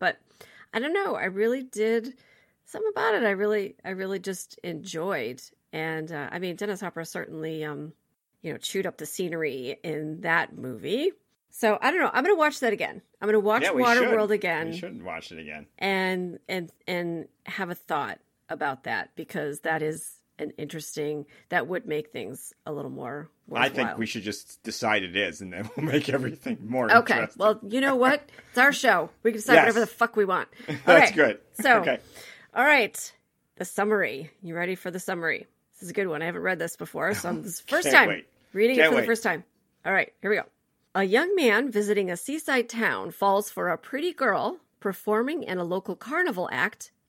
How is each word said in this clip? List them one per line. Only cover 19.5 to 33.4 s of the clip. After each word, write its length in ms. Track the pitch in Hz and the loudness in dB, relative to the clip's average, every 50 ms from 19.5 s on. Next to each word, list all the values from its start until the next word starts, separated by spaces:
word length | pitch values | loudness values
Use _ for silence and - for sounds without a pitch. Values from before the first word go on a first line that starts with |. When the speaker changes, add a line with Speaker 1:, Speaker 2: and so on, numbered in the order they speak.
| 147 - | -6 -4
Speaker 1:
that 220 | - 165 160 156 | -4 -2 -2 0
is 320 | 151 156 160 156 - - - - _ _ _ - | -2 -4 -4 -6 -10 -14 -18 -20 _ _ _ -10
an 120 | 156 147 - | -10 -10 -8
interesting, 680 | - 151 143 165 160 147 - - 156 147 151 151 147 143 - - - _ - | -10 -10 -10 -10 -10 -12 -10 -8 -6 -4 -4 -4 -6 -8 -12 -18 -20 _ -4
that 180 | 175 175 - | -4 -2 -2
would 180 | 160 185 175 - | -2 -4 -6 -4
make 280 | - 151 151 151 - | -4 -4 -6 -6 -8
things 420 | - 127 107 98 135 - - - - _ - | -10 -10 -10 -10 -12 -14 -16 -18 -20 _ -12
a 80 | 156 | -10
little 200 | 151 143 143 131 | -10 -8 -8 -10
more 360 | 135 135 131 120 135 147 156 - _ _ _ - | -10 -10 -10 -10 -10 -12 -14 -16 _ _ _ -8
worthwhile. 180 | - 117 127 | -2 0 0
Speaker 2:
I 20 | 139 | 0
think 280 | - - 127 110 - - | 0 0 -2 -2 -2 -4
we 80 | 113 | -6
should 160 | 107 - 113 | -6 -6 -6
just 400 | 95 107 98 - - - - - | -6 -6 -8 -8 -10 -18 -20 -16
decide 400 | - 113 - - 123 110 107 104 | -12 -10 -6 -2 0 2 2 2
it 140 | 95 90 87 | 0 -2 -2
is, 240 | 98 101 87 80 - | -2 -2 -2 -4 -8
and 120 | 98 92 | -12 -10
then 160 | 87 90 107 113 | -10 -10 -10 -10
<laughs> 40 | - | -8
we'll 80 | - 151 | -6 -2
make 240 | 156 131 147 - - | 0 0 0 0 0
everything 500 | 131 135 127 - - - - 131 113 - 95 | -2 -2 -2 -4 -8 -8 -8 -8 -8 -6 -6
more 200 | 107 123 131 120 | -4 -2 0 4
Speaker 1:
Okay. 300 | 110 220 233 117 - - | 6 6 6 6 6 2
Speaker 2:
interesting. 260 | 113 110 - - - | 2 0 -2 -2 0
Speaker 1:
Well, 180 | 190 214 214 214 - | 2 2 2 0 -2
you 140 | 202 220 262 | -4 -2 0
know 160 | 269 277 269 | 2 2 2
what? 260 | 247 254 262 294 294 - - - - - - | 4 4 4 4 2 -2 -8 -20 -20 -18 -4
It's 80 | - 247 | 2 4
our 140 | 254 277 | 4 4
show. 380 | 269 - - 240 196 170 160 - - _ - | 4 4 4 4 4 4 2 -2 -4 _ 0
We 80 | 226 | 0
can 80 | 220 214 | 0 0
decide 140 | 214 - 240 | 4 8 8
Speaker 2:
Yes. 80 | 220 | 8
Speaker 1:
whatever 180 | 208 233 202 233 | 8 8 6 2
the 80 | 220 - | 2 0
fuck 260 | - - 233 226 - | 0 0 0 0 2
we 100 | 214 202 | 2 2
want. 240 | 190 185 160 - - - - - | 2 0 -2 -2 -6 -12 -14 -10
Speaker 2:
<laughs> 200 | - 147 - - | -8 -8 2 6
That's 240 | - 175 302 254 190 | 8 10 10 10 8
Speaker 1:
Okay. 60 | 202 | 6
Speaker 2:
good. 240 | 156 143 117 101 - _ _ - | 6 4 4 4 0 _ _ -6
Speaker 1:
So, 260 | - 214 269 240 208 | 2 4 6 6 6
Speaker 2:
Okay. 180 | 175 151 123 - - - - - - - - - - _ - | 4 2 0 -2 -4 -12 -20 -20 -20 -20 -20 -20 -20 _ 0
Speaker 1:
all 100 | 226 254 | 2 4
right. 480 | 294 294 269 208 196 - - - - - _ _ _ _ _ | 6 6 6 4 2 -2 -8 -12 -14 -16 _ _ _ _ _